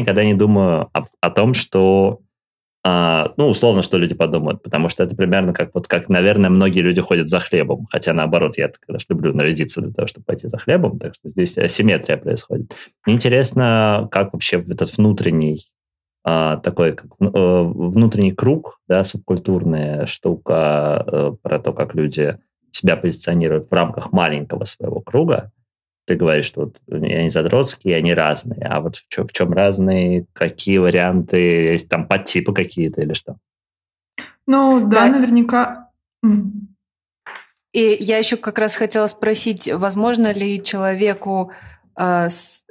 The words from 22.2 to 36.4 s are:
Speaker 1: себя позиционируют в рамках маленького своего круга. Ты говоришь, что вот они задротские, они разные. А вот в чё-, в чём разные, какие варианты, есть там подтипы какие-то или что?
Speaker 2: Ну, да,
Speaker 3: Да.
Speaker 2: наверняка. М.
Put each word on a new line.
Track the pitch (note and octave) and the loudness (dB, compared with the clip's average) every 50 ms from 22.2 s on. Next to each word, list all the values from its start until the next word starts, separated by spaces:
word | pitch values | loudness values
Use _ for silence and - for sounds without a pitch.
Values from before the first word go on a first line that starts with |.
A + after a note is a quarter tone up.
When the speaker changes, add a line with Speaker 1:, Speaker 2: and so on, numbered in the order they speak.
| D2 C#2+ - - _ _ _ _ _ _ - | -2 -2 -2 -6 _ _ _ _ _ _ -10
Speaker 1:
себя | - - F2+ E2 | -2 0 0 0
позиционируют | D#2+ - F2 D#2+ - - - F2 F2 E2 D#2+ D#2 D#2 D2+ _ | 0 -2 -4 -4 -4 -4 -2 0 0 0 0 0 -2 -2 _
в | - | 0
рамках | F2 E2+ E2 - - - - - | 0 0 -2 -4 -10 -8 -2 0
маленького | F2+ F2 D#2+ D2+ D2 D2 - - - - | 0 0 0 -2 -4 -6 -8 -8 -6 -6
своего | - - - - - - - | -6 -6 -6 -8 -8 -8 -8
круга. | - - - C3+ D#3+ E3+ D3+ - - G#2 _ _ _ _ _ _ _ _ _ _ _ | -10 -2 -2 0 0 2 0 -2 -4 -8 _ _ _ _ _ _ _ _ _ _ _
Ты | - F2+ | -4 -2
говоришь, | D#2+ F2 E2 D#2 D2+ D2 | 0 2 2 2 0 0
что | - - - D2+ | -2 -4 -6 -8
вот | - - - _ - - | -8 -8 -18 _ -10 -8
они | D#2 D2+ - - D#2+ E2 E2 | -6 -4 -2 -2 -2 -2 0
задротские, | - E2 D#2 E2+ - B2+ C#3 C3+ - - _ F#2+ E2+ | 0 0 0 2 2 0 0 0 -4 -4 _ -2 0
они | E2 D#2+ E2+ F2 | 0 2 0 2
разные. | E2 D#2+ D2+ D2+ D2+ - - - - - - | 2 2 0 -2 -2 -4 -8 -8 -8 -8 -6
А | D2 D2+ | -6 -4
вот | D2+ E2 - | -6 -6 -10
в | - - _ | -10 -14 _
чё-, | - - - | -8 -8 -8
в | - - | -6 -2
чём | - F2+ F2 F2 | -2 -2 0 2
разные, | F2+ G2 G2+ G2 G2 F#2+ F#2+ F#2+ F#2 F2+ F2+ F2+ F2+ F2 - _ | 2 2 2 2 2 0 2 2 2 2 2 0 -2 -2 -6 _
какие | - E2+ E2+ - - - G2 G2 F#2+ | -4 -4 -4 -4 -6 -2 0 2 4
варианты, | F2+ F2+ F2 F2+ F2 F2+ F#2 F#2 E2+ - - F2+ F2 F2 E2+ E2+ E2 D#2+ E2+ | 4 4 2 2 2 2 2 0 0 0 0 2 2 4 2 2 2 2 0
есть | E2 - - | 0 -2 -2
там | - E2+ D#2+ - | -4 -4 -2 -2
подтипы | G2+ G2 G2 - - F2+ E2+ - G2 | -2 0 0 0 0 0 0 -2 -2
какие-то | F#2+ F#2 - - F2+ E2 D#2 - - D2+ | -2 -4 -4 -2 -4 -4 -4 -2 -4 -4
или | D2+ - | -4 -4
что? | - - - - - _ _ _ _ _ _ _ _ _ _ _ _ _ _ _ - - - _ _ _ | -8 -8 -12 -18 -18 _ _ _ _ _ _ _ _ _ _ _ _ _ _ _ -18 -18 -18 _ _ _
Speaker 2:
Ну, | - C4 C#4 C#4 C4+ C4+ B3+ | 2 2 4 6 6 6 6
да, | A3 G#3 G#3+ G#3+ A3+ | 4 4 4 6 6
Speaker 3:
Да. | A#3+ | 6
Speaker 2:
наверняка. | C4+ C#4 B3+ A#3+ A#3 A#3+ A#3 A#3 - B3 B3 - - - - _ _ _ _ _ _ _ - | 6 4 4 4 4 4 4 4 2 0 0 0 -4 -12 -18 _ _ _ _ _ _ _ 2
М. | A3 G#3 G#3 | 2 2 2